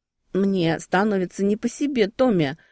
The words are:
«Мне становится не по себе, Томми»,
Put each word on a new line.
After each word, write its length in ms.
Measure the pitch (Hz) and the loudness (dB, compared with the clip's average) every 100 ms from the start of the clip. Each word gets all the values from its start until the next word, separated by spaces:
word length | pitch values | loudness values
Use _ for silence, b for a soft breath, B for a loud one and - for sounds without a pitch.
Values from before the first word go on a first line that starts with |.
| _ _ _ | _ _ _
«Мне 460 | 185 196 190 165 160 | -2 0 2 0 -2
становится 640 | - 185 214 196 180 - | -2 0 0 0 -4 -2
не 140 | 202 220 | -2 -2
по 100 | 240 | -4
себе, 400 | - 285 254 202 | -4 -4 0 -2
Томми», 500 | - 262 185 143 156 b | 2 2 2 0 -4 b